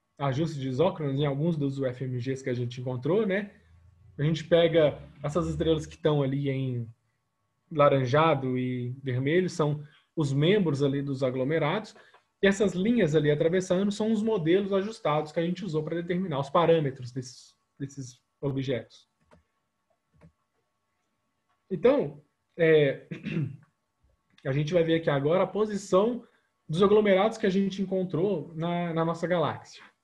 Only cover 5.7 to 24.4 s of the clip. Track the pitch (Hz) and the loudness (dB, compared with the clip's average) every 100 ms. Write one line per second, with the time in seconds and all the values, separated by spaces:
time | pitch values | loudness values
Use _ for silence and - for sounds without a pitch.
5.7 | 156 156 - 156 147 135 139 139 135 131 | 0 -2 -4 0 2 0 -2 -2 -4 -4
6.7 | 120 113 - _ _ _ _ _ _ - | -6 -8 -16 _ _ _ _ _ _ -6
7.7 | 151 143 135 123 147 165 139 131 127 127 | 4 4 4 2 2 4 2 0 -2 -2
8.7 | 123 123 135 135 123 139 175 180 - 151 | -4 -6 -8 -6 -2 0 0 0 -2 -2
9.7 | 147 - _ _ - 139 139 160 214 160 | -2 -10 _ _ -4 -2 2 2 2 2
10.7 | 135 143 143 143 131 131 131 127 160 147 | 0 0 -2 -4 -4 -2 -2 -2 0 0
11.7 | 202 - - - _ _ - 196 196 202 | -2 -6 -20 -20 _ _ 0 2 2 0
12.7 | 175 208 240 160 156 147 147 165 185 185 | 0 0 2 4 4 2 2 2 0 0
13.7 | 180 202 202 220 214 220 214 160 190 196 | 0 0 -2 -2 0 0 0 2 2 2
14.7 | 196 208 220 156 151 156 175 170 180 196 | -2 -2 -4 -2 -2 -2 -4 -4 -4 -4
15.7 | 151 151 170 170 180 190 139 139 175 165 | -4 -4 -6 -4 -4 -2 -4 0 2 6
16.7 | 165 139 127 123 139 127 - - _ _ | 4 2 -6 -10 -10 -12 -16 -20 _ _
17.7 | - 139 - 123 - _ - 139 135 131 | -14 -12 -12 -16 -18 _ -8 -6 -4 -4
18.7 | 117 - - _ _ _ _ _ _ _ | -4 -6 -20 _ _ _ _ _ _ _
19.7 | _ _ _ _ _ - _ _ _ _ | _ _ _ _ _ -20 _ _ _ _
20.7 | _ _ _ _ _ _ _ _ _ - | _ _ _ _ _ _ _ _ _ -10
21.7 | 190 233 277 147 - _ _ _ - 160 | 0 2 2 -2 -8 _ _ _ 0 4
22.7 | 156 143 - - 156 - 160 123 - _ | 6 4 0 -10 -12 -6 -6 -6 -8 _
23.7 | _ _ _ _ _ _ _ | _ _ _ _ _ _ _